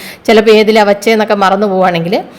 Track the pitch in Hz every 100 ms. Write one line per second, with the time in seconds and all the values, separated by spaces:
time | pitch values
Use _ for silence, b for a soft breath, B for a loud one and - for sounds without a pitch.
0 | B B - 220 226 214 214 220 202 202
1 | 226 220 208 202 190 196 208 185 185 170
2 | 170 240 381